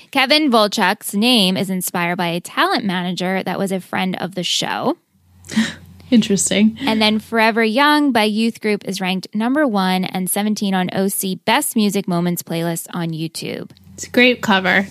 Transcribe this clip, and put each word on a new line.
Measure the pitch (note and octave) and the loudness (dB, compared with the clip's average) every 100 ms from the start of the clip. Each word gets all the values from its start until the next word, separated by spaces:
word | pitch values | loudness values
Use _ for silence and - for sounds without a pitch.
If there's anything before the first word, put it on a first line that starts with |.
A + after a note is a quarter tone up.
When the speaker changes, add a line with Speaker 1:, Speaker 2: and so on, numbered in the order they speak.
| - | -4
Speaker 1:
Kevin | C4+ B3+ D4+ D#4 | 0 2 4 4
Volchuk's | A#3 G#3 G#3+ F#3 G#3+ - G3+ | 4 2 2 0 0 -4 0
name | A#3+ B3 F#3 F#3 | 2 4 2 0
is | G3 | -2
inspired | F#3 - F3+ E3+ F3 | -4 -4 -4 -2 -2
by | F3 | -2
a | E3+ | -4
talent | - - E4+ F4 G3 | -6 -2 0 0 -2
manager | F3+ F3+ F3 F3+ F#3+ | -2 -4 -4 -2 -2
that | - - | -4 -4
was | G3 | -4
a | F#3+ | -4
friend | - - F#3+ - | -4 -4 -2 -4
of | E3+ F#3 | -6 -6
the | |
show. | F3 - - G#2 C#3 F4 _ _ _ - - | -4 -2 -4 -4 -4 -4 _ _ _ -20 -6
<laughs> | - A3 - - - - | -2 -2 -6 -20 -14 2
Speaker 2:
Interesting. | A#3+ - F#3+ - F#3+ G#3+ A3 | 2 4 0 0 2 2 2
Speaker 1:
And | C4+ G#3+ | -2 2
then | G#3+ G#3+ | 2 0
Forever | - A#3 A3 A3 | -2 2 2 4
Young | A3+ A3 D4 D4+ D4 | 2 2 4 4 2
by | A#3 G#3+ | 2 2
Youth | G#3 A3+ - | 2 0 -2
Group | G#3+ G#3 - | -4 -4 -4
is | F#3 | -4
ranked | F#3 F#3 - | -2 -4 -4
number | G#3 A3+ C#4 D4 | -4 0 0 2
one | G3+ F#3 F#3 F#3 | 2 2 0 -2
and | F#3+ F#3 | -4 -4
seventeen | G3+ G#3+ G#3 G3+ F#3+ | -2 -2 0 0 0
on | F3+ | 0
O | - G3 | 0 -2
C | - F#3+ F#3 | -2 -6 -4
Best | - A#3+ - A3+ | 0 0 2 0
Music | G#3 G3 F#3+ | 2 0 -2
Moments | F3 F3 F3 | 0 0 -2
playlist | - E3 E3+ E3 - | -4 -4 -4 -4 -8
on | F3+ E3 | -6 -6
YouTube. | D#3 D#3+ - A2+ - - - - - | -6 -8 -8 -10 -10 -12 -18 -20 -16
Speaker 2:
It's | - | -4
a | |
great | - B3+ A#3+ | 2 2 2
cover. | - G3 F#3 F#3 G3 | 0 2 4 2 0